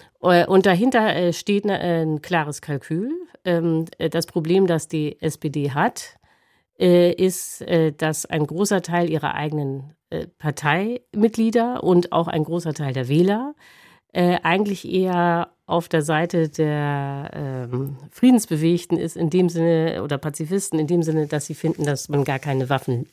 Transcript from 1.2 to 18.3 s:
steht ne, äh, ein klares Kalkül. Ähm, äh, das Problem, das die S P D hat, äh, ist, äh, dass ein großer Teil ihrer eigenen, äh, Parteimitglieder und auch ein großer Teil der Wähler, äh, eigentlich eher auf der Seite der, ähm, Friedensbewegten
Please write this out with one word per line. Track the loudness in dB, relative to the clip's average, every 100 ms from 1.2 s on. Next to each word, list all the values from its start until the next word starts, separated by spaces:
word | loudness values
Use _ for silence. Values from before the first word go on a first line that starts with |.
| 0
steht | -2 -2 0 0
ne, | -2
äh, | 0 0
ein | 0 -2
klares | -2 -2 -2 -8
Kalkül. | -6 -8 -4 -6 -4 -8 -10 -8 0
Ähm, | 0 2 0 -2 -4
äh, | -4
das | -2 -2
Problem, | -4 2 2 4
das | 2 -2
die | -4 -4 -4
S | -6 -4
P | -6
D | -4 -2
hat, | 0 0 -2 -16 _ _ _ _ _ _ _
äh, | 4 6 6
ist, | 4 0 -2 -10 -12
äh, | -2 2 2
dass | 0 -4 -4 -4
ein | -2 -2
großer | 0 0 0
Teil | 0 0 0
ihrer | 0 -2 -4
eigenen, | -4 -4 -4 -6 -12 _ _
äh, | -10 -10
Parteimitglieder | _ -6 -2 0 0 -2 -6 _ 0 2 2 2 2 0 -2
und | 4 4 4
auch | 0 0
ein | -2 -2
großer | -4 -4
Teil | -4 -4
der | -4 0
Wähler, | 2 4 2 -4 -12 -20 -20 -20 _ _
äh, | 0 2 2
eigentlich | 0 0 0 -4 -4
eher | -2 0 2 2 0 -4 _ -4
auf | -4 0
der | -2
Seite | 0 0 0 0 -2
der, | 0 -2 0 -2 -4 -6 -8 -10
ähm, | -10 -8 -8 -6 -6 -6 -10 -18
Friedensbewegten | 2 4